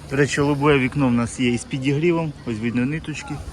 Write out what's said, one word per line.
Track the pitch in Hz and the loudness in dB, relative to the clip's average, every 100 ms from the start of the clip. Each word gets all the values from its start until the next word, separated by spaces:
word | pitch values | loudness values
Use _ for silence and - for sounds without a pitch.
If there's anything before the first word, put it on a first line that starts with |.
| - | -4
До | 135 | 0
речі, | 143 - | 2 2
лобове | 143 143 147 139 | 2 2 4 4
вікно | 127 147 131 | 2 2 2
в | |
нас | 120 117 - | 2 0 0
є | 123 | 0
із | 120 | 0
підігрівом. | - 143 131 143 170 170 160 139 - | -2 -4 -2 2 2 2 -2 -6 -6
Ось | 110 | -4
видно | 117 117 | -2 0
ниточки. | 127 156 160 147 - 147 - | 0 -2 -6 -10 -8 -10 -10